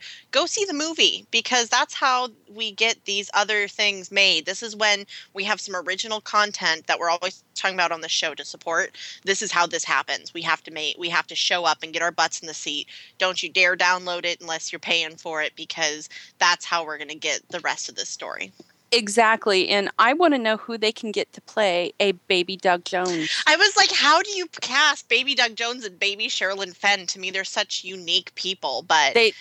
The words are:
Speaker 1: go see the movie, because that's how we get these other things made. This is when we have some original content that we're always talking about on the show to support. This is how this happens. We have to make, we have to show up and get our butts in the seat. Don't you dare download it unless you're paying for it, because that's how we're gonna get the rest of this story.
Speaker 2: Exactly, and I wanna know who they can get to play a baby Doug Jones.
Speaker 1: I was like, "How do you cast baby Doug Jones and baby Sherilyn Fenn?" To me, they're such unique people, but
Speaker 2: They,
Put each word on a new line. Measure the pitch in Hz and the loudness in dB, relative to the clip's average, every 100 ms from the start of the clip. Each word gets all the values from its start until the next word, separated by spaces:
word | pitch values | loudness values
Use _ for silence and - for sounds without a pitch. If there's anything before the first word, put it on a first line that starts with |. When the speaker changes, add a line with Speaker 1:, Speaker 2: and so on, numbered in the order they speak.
| - - _ | -12 -18 _
Speaker 1:
go | 262 339 | 0 0
see | - 403 | -2 -2
the | 294 | -2
movie, | 311 320 - - 202 | -4 2 2 2 -4
because | 233 - 254 233 | -4 0 0 2
that's | 254 294 - | 0 0 0
how | 285 254 254 214 _ | 0 2 -2 -8 _
we | 202 220 | -10 -8
get | 190 226 220 - | -2 0 0 -4
these | 202 202 | -4 -2
other | - 208 214 202 | 0 0 0 -2
things | - 208 196 180 | 0 0 0 -4
made. | 196 196 165 160 | 2 4 2 -2
This | 196 | -8
is | 233 214 | -8 0
when | 214 202 202 - - | 2 2 -2 -18 -16
we | 196 196 | -8 -2
have | 208 | -2
some | - 185 | -2 -6
original | 170 190 226 214 | -4 -6 -4 -6
content | - 214 208 - 180 160 - | 0 2 2 0 0 0 0
that | 160 | 0
we're | 170 | 2
always | 170 185 - _ - | 0 -2 -8 _ -4
talking | 196 185 | -4 0
about | 170 | 0
on | 170 | 0
the | 160 | -4
show | - 165 143 | -2 -2 -6
to | 143 | -12
support. | - - 165 185 - - - - | -10 -2 -2 -2 -6 -16 -10 -2
This | 196 | -2
is | 202 | 0
how | 175 175 | 2 2
this | 165 | 0
happens. | - 143 143 139 76 170 | 0 0 0 -6 -8 -8
We | |
have | 165 156 - | -2 -2 -2
to | |
make, | 160 151 - | -8 -6 -4
we | 170 | -2
have | 170 160 | -2 -2
to | 165 | -2
show | - 180 170 | 0 2 2
up | 151 | 0
and | 160 | -2
get | 160 | -2
our | 165 | -2
butts | 170 165 - | 2 0 0
in | 165 | -10
the | |
seat. | 151 - 147 - - - _ | -10 -8 -8 -8 -14 -20 _
Don't | 185 180 | -2 0
you | 180 | -4
dare | 165 180 180 | 2 2 4
download | 180 180 180 175 | 2 2 -2 -4
it | 175 170 | -4 -6
unless | 175 160 - | -6 -8 -6
you're | 165 | -10
paying | - 170 160 160 | 0 0 0 -6
for | 175 156 | -8 -4
it, | 151 - | -4 -6
because | 160 - 160 151 151 - - _ | -12 -2 -2 -2 -10 -18 -20 _
that's | 175 175 | 2 2
how | - 170 156 | 0 -4 -2
we're | 151 | -8
gonna | 147 156 | -10 -6
get | 156 131 - | -4 -4 -4
the | - | -6
rest | 127 143 - | -4 -4 -8
of | 110 | -10
this | 98 | -12
story. | - 107 - 196 _ - _ _ 233 | -10 -10 -8 -10 _ -20 _ _ 0
Speaker 2:
Exactly, | 208 208 220 220 220 190 175 | 2 4 4 4 4 2 4
and | 202 196 - | 2 0 2
I | 226 | 2
wanna | 302 349 277 | 6 4 4
know | 226 214 | 2 -2
who | - 226 | -4 -2
they | 214 | -2
can | 202 226 | -2 -6
get | 202 - | -4 -4
to | - | -8
play | - - 208 175 175 - | -8 0 2 2 -2 0
a | 202 | 0
baby | 180 _ 185 180 190 | 0 _ 0 2 0
Doug | 190 180 - | 2 2 0
Jones. | 185 180 170 156 - - | -2 0 -2 -2 0 4
Speaker 1:
I | 311 | 6
was | 403 403 | 6 6
like, | 381 | 4
"How | 392 262 320 | 4 4 4
do | 403 | 4
you | 392 349 - | -4 -6 -8
cast | - 254 302 277 - | -2 4 4 2 0
baby | 240 262 | 0 2
Doug | 262 240 214 | 2 0 0
Jones | 233 247 | -6 -4
and | 220 180 | -10 -4
baby | 202 202 226 | -2 -2 -4
Sherilyn | - 190 196 190 175 | -2 -2 -2 -6 0
Fenn?" | 202 202 175 | 2 2 -2
To | 196 | -8
me, | 190 | -6
they're | 190 | -6
such | 190 - 202 - | -4 -4 -4 -6
unique | 185 190 170 180 175 - | -8 -12 -2 -2 -2 -8
people, | 185 190 151 123 170 | -8 -4 -4 -4 2
but | 160 139 226 | 4 4 4
Speaker 2:
They, | 226 - | 4 4